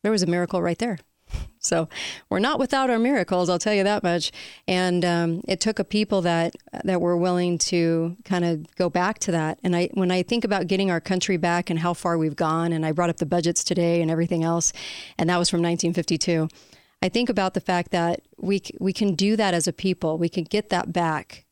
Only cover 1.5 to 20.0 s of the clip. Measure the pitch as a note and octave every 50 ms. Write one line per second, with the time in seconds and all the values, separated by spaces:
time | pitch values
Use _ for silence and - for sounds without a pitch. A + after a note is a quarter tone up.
1.5 | _ _ - - E3+ E3 E3 - - - - - - - - _ G3+ F#3 G#3 C#4+
2.5 | D#4 - C#4 B3 - C4+ C4+ B3+ A#3+ A3+ A3+ B3+ C#4+ A#3 F3 - G3 F3+ F3 F3
3.5 | F3+ E3+ - G#3+ G#3+ G3+ F#3+ G3+ G#3 G#3 - F3 E3+ E3+ D#3+ - - - - -
4.5 | - - _ - F#3 F3+ F#3 F3+ F3+ F3+ F3 F3 E3+ E3+ E3+ E3 E3 F3 - -
5.5 | F#3+ - - G#3+ G#3+ - G3 - - G#3+ G#3+ - G#3 F#3+ E3+ F3 E3+ E3 E3 E3+
6.5 | - - _ - - - - F#3+ F#3 F3 F3 F3 F3 E3+ F3 F#3 F3+ F3+ F3+ F3
7.5 | F3 E3 - - F#3 F3 E3 E3 E3 E3 E3 E3+ F3 - - - F#3+ F3+ F3 E3+
8.5 | E3 D3+ D#3 - _ - F#3 F3 - F3 F3+ G3 A3 - - - E3+ E3 D#3 D#3
9.5 | - _ - F3+ F3 E3+ F3+ - - G3 F#3 F3+ F#3 F#3 F3 - A#3+ A#3 - G3+
10.5 | G#3 F#3+ F#3 E3 G3 F#3 G3 F#3+ F3 E3 - - F#3+ F3+ - - F#3+ E3 E3 F3
11.5 | E3+ F3 F3 - E3+ E3 E3 F3 F3 - - F3+ E3+ E3 D#3 D#3 C#3+ - E3+ D#3
12.5 | D#3 E3 E3+ E3+ E3 D#3+ D#3 D#3+ D#3 D#3+ F3 E3+ E3 - E3+ C#3+ F3 F3 D#3+ E3+
13.5 | E3+ - - - F3+ F3+ E3+ E3+ E3+ E3+ E3 D#3+ E3 D#3+ E3+ E3 F3 E3 D#3+ E3
14.5 | E3+ E3+ - - - - - - - - - - - - E3+ E3 F3+ F3 F3 E3+
15.5 | - E3+ E3+ E3+ E3+ E3+ - E3+ E3+ F3+ D#3+ - E3 D3+ - - E3+ D#3+ D#3 D#3+
16.5 | - - - _ - - _ _ _ _ - F#3 - A#3 B3 A#3 G#3 G#3+ F#3+ F#3+
17.5 | - F3+ - - F3+ F3 F3 - - F3 E3+ E3+ E3+ - _ _ - - - F3+
18.5 | G3+ F#3+ - - - - - G3 F#3 - G#3+ G3+ F#3 D3+ F#3+ G#3 A3 G#3+ G#3+ G3
19.5 | F3 E3+ D#3+ F#3 D#3 - - F#3+ F3+ -